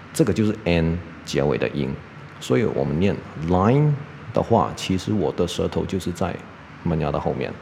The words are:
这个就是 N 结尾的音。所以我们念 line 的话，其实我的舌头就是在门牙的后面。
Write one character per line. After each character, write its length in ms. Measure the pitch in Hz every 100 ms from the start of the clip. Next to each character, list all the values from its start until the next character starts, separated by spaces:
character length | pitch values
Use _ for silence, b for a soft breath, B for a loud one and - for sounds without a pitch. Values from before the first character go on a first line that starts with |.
| -
这 100 | -
个 80 | 156
就 140 | 95 107
是 100 | 104
N 340 | 87 85 82 85 - - -
结 180 | 71
尾 140 | 71 60
的 100 | 65
音。 240 | - 65 69 - - - -
所 180 | - 127
以 60 |
我 200 | 110 -
们 140 | 71 73
念 160 | 98 - - - 80
line 420 | 90 101 139 151 139 - - -
的 80 | -
话， 300 | - 113 64 80
其 220 | - 92
实 140 | -
我 200 | 104 76
的 140 | - 87
舌 200 | - 90
头 160 | 85 82
就 140 | 95
是 120 | 90
在 220 | 87 90 - - - - -
门 140 | - 80
牙 120 | 73
的 80 | 73
后 140 | 76
面。 180 | 67 57 -